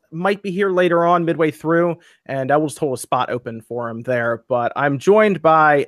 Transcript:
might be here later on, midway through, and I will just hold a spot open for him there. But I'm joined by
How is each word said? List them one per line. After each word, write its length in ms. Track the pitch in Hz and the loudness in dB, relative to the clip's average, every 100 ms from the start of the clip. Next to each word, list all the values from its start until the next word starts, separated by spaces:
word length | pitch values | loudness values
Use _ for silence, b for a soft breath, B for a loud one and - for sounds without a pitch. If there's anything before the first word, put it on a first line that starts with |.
| _ | _
might 320 | 160 190 208 | -6 -4 -4
be 80 | 202 | -6
here 200 | 180 196 | -4 -2
later 340 | 180 180 170 | 2 2 2
on, 220 | 170 175 165 | 2 2 0
midway 240 | 156 160 | 0 -2
through, 480 | - 156 170 175 165 b b | -2 -2 0 0 -4 b b
and 260 | - 135 131 | -10 -6 0
I 60 | 143 | 0
will 120 | 156 | 0
just 100 | - | -4
hold 160 | 151 | -6
a 20 | 123 | -6
spot 300 | - 131 123 | -4 -2 -2
open 320 | 123 127 113 | -4 -8 -14
for 300 | - 120 117 | -12 -10 -8
him 120 | 113 | -8
there. 400 | 120 123 117 117 - | -4 -2 -2 -4 -4
But 240 | 123 120 | -2 -2
I'm 240 | - 143 139 | -2 -2 0
joined 440 | 180 208 214 170 | 2 4 4 2
by 440 | 160 160 151 147 | 4 6 6 4